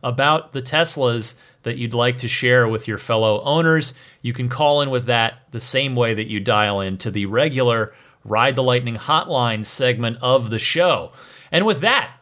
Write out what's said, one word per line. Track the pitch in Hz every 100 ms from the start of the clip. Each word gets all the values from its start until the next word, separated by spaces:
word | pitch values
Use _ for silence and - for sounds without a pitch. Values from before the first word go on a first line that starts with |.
about | 127 120 139 156 -
the | 139
Teslas | 123 151 160 156 127 117 110 - - _
that | 113 120
you'd | 117
like | 117 123 123
to | 123
share | - 123 123 113
with | 110 -
your | 104
fellow | - 113 110 104
owners, | 139 156 165 160 156 - - _
you | 120
can | 123 123
call | 123 151 147
in | 139
with | 127 123
that | 117 113 - _
the | 113
same | - 131 135 123
way | 117
that | 110 110
you | 104
dial | 98 107 104 101
in | 95 95
to | 113
the | 104 98
regular | 110 151 131 123 117 107 - - _ 104
Ride | 107 127 131
the |
Lightning | 127 123 123 113
hotline | - 156 175 143 120 107
segment | 104 - 127 123 117 117
of | 123 131 107
the | 110
show. | - 160 180 120 82 - - - -
And | 165 208
with | 143
that | 196 269 123 -